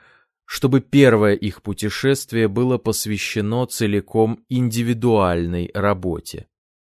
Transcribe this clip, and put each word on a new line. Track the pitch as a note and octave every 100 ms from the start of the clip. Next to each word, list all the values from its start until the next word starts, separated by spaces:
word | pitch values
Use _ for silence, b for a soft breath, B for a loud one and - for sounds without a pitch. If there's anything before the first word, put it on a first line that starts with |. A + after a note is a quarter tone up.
| b b b _
чтобы | - - C3 C3+
первое | - C#3+ C3 A2 G#2
их | G2+ G#2 -
путешествие | G#2 F#2+ G#2 - C3+ C3+ - A2+ G#2+
было | G#2+ B2+ B2
посвящено | A2+ G#2 G#2+ G2+ - A2 G#2 A#2+ B2
целиком | - G#2+ G2+ - A2+ A2 A2+ -
индивидуальной | B2+ B2 A#2 A#2 A2+ A#2+ G#2+ F#2 E2+ E2+ F2 F2
работе. | G2+ G2+ F#2 F#2 D#2+ - - - _ _ _ _